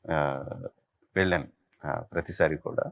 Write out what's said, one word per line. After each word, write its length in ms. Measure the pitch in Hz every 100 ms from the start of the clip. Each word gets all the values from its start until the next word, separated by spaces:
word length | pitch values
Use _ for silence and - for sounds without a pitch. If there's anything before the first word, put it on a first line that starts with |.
| -
ఆ, 320 | 80 71 67 69 - - _ _ _ _ 98
వెళ్ళాను, 280 | 92 87 71 _ _ - 76
ఆ, 160 | 78 -
ప్రతిసారి 440 | 85 - - 85 131
కూడా. 260 | - - -